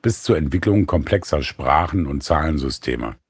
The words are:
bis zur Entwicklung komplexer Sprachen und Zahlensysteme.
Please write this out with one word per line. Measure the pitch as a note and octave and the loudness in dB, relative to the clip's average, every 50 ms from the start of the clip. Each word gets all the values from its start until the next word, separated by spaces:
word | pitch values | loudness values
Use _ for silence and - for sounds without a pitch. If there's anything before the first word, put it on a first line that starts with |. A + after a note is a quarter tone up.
bis | - A#2+ G#2+ - - | 2 0 0 0 0
zur | - G#2 | 2 2
Entwicklung | D#2+ D#2 C#2+ C2+ F2+ - G#2+ G2+ G#2 F#2+ | 2 2 0 -2 0 2 2 4 4 2
komplexer | - - D#2 C#2+ - G#2 - - - - D2 C2+ | 2 0 0 2 2 0 0 0 0 -2 -2 -2
Sprachen | - - - C2 B1+ C#2+ D#2+ E2+ E2 - F#2 D#2+ | -4 -8 -4 0 2 2 2 2 2 0 -2 -2
und | C2+ C#2 C#2 - | 0 -4 -6 0
Zahlensysteme. | - E2+ D2+ D#2 D#2+ D#2 C#2+ C2+ C2+ B1 - - B1+ B1 A#1+ A#1 A1 - _ _ | 0 0 2 2 0 0 0 -2 -4 -6 -4 -4 -4 -4 -4 -6 -10 -10 _ _